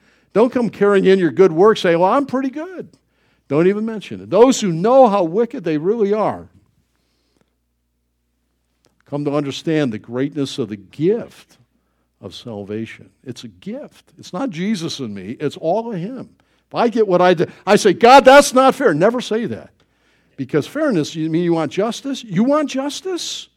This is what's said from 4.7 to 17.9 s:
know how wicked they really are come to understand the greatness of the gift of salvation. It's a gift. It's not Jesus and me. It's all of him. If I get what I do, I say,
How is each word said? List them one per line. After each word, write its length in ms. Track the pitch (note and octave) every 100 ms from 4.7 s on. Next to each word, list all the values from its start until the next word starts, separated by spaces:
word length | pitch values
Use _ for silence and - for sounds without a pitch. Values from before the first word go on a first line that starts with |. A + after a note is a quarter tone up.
know 380 | D#3+ G#3+ C4+ A#3+
how 160 | G3+
wicked 400 | E3+ G3 A#3 C4+
they 120 | E3+ D3+
really 360 | E3+ A#3 G3+
are 360 | G#3+ F3 F2+ E2+ _ _ _ _ _ _ _ _ _ _ _ _ _ _ _ _ _ _ _ _ _ _ _ _ _ -
come 180 | D3
to 100 | C#3+
understand 580 | D3 C#3 - E3+ D#3 C#3
the 60 | G#2+
greatness 580 | - B2 C#3+ D3 C3+ -
of 100 | G#2+
the 80 | G#2
gift 840 | F#2 - E3+ A3+ F#3 - _ _ _ _ _ _ _ _
of 120 | G2+
salvation. 800 | - B2 G#2 G2 G#2+ A2 - - _
It's 180 | C3 -
a 60 | A#2
gift. 640 | F2+ F#3+ C4 B3 _ _ -
It's 140 | -
not 180 | F3+ C4
Jesus 500 | D#3 G3 G3+ E3 -
and 120 | A#2
me. 200 | G2 F#2 C3
It's 160 | D3 -
all 360 | D#3+ G#3 A#3
of 60 | F#3
him. 380 | F#3+ C4 - _ _ _ _
If 80 | D3+
I 120 | A#3
get 180 | A3+ G3+
what 120 | F3
I 140 | F3+
do, 120 | D#3+ D#3 - F#3+
I 80 |
say, 180 | G#3 G3